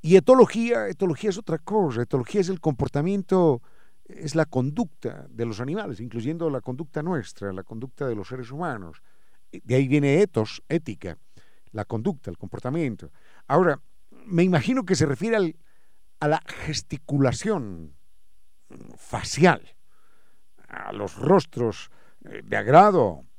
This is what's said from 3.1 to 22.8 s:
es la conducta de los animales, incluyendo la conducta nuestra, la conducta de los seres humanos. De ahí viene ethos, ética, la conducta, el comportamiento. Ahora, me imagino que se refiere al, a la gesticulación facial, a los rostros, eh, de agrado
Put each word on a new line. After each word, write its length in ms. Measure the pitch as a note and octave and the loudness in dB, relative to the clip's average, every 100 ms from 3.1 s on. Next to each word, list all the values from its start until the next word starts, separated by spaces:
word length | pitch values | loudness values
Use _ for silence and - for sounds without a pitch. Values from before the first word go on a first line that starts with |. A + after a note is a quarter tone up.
| G3+ F#3+ F#3+ E3+ B2 - - - - - | -2 2 4 4 4 -2 -20 -20 -20 -20
es 280 | - D3+ D3 | -12 -4 0
la 100 | D#3 | 0
conducta 800 | C3 C3 D3+ A#3+ - A#2+ - - | 0 -2 -2 -4 -4 -10 -10 -16
de 200 | A#2 A#2 | -6 -6
los 120 | G#2 | -4
animales, 420 | B2+ F#3+ G3+ G#2 | -6 -6 -6 -10
incluyendo 500 | A#2 A2+ A2+ E3 E3 | -8 -6 -4 -2 -2
la 100 | C3+ | -2
conducta 400 | B2 B2+ D#3+ - | -6 -8 -6 -6
nuestra, 500 | D#3 E3+ G#2 - G2+ | -4 -4 -4 -8 -8
la 120 | F#2 | -8
conducta 440 | F#2+ A2+ C3 - C3+ | -10 -10 -12 -6 -4
de 60 | |
los 140 | A2 F#2+ | -4 -6
seres 240 | B2+ A#2 | -10 -10
humanos. 500 | C#3 E3+ A#2 F2 - - - - - - - | -8 -6 -6 -10 -16 -18 -20 -18 -18 -16 -16
De 120 | - B2+ | 0 2
ahí 120 | C3+ | 4
viene 340 | D3 C#3+ D3 | 4 4 4
ethos, 400 | G3+ - G#2+ - - | 4 2 -2 -6 -4
ética, 500 | D#3+ - G2 F#2 D#2+ - - - - - | -4 -4 -10 -10 -12 -16 -18 -18 -20 -12
la 140 | G#2+ G2+ | -10 -6
conducta, 440 | A2+ C3+ D3 - | -2 -2 -4 -8
el 80 | F2 | -10
comportamiento. 760 | F#2+ - B2 D#3 D3+ G#2+ D2+ - - - - | -10 -8 -6 -2 -4 -6 -12 -18 -20 -20 0
Ahora, 320 | C#3+ F3+ C#3+ - - - - - | 4 4 2 -6 -18 -20 -18 -2
me 180 | F3 | 2
imagino 400 | F#3 F3 B2 C4 | 4 4 2 0
que 120 | F#3 E3+ | 0 2
se 100 | D3 | 2
refiere 320 | C3 A3+ A3+ | 0 0 2
al, 180 | F3 - - - - - - - | 0 -2 -16 -20 -20 -20 -20 -4
a 80 | D3+ | 0
la 140 | D#3 - | 0 -2
gesticulación 1500 | - - D3 - C3+ - C#3+ C3+ A#2+ G#3+ G3+ A2 E2+ D#2 - - - - - - - - - - - | -10 -6 -6 -6 -12 -4 2 2 2 -2 -2 -4 -10 -14 -16 -18 -18 -18 -18 -18 -20 -20 -18 -18 -18
facial, 640 | - A#2 - - F3 C#3+ - - - - - - - - - - - | -8 -6 -6 4 4 4 -4 -16 -18 -18 -18 -18 -18 -18 -18 -18 -16
a 240 | - G2 | -14 -10
los 240 | G2+ G2+ - | -8 -8 -4
rostros, 760 | C#3+ F#3 - - A#2 G2+ - - - - - | 4 4 4 -4 -4 -4 -12 -18 -20 -18 -16
eh, 160 | G#2 | -16
de 140 | G2+ G#2 | -4 -4
agrado 680 | G#2 D3 | 6 8